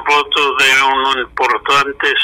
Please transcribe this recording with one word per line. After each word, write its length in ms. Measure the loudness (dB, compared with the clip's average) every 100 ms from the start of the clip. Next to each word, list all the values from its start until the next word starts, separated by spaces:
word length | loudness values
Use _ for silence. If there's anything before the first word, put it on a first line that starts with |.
| 0
voto 480 | 0 0 -2 -2 0
de 280 | 2 2
una 380 | 2 0 0 -2
importante 840 | -6 -4 -2 -2 0 0 0 -2 -2 0